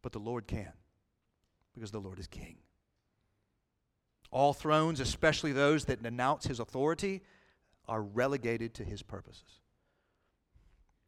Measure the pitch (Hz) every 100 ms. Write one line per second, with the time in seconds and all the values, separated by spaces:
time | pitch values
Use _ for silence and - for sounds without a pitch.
0 | 127 113 107 120 104 113 95 - _ _
1 | _ _ _ _ _ _ _ - 110 107
2 | 98 92 - - - - _ _ _ _
3 | _ _ _ _ _ _ _ _ _ _
4 | _ _ - 127 143 135 151 151 160 151
5 | 131 - 160 147 156 135 143 151 135 127
6 | 117 120 131 147 - 123 113 131 143 165
7 | 196 190 - - _ _ _ _ - 110
8 | 104 104 131 139 117 117 117 - 92 98
9 | - 92 - - - - _ _ _ _
10 | _ _ _ _ _ _ - _ _ _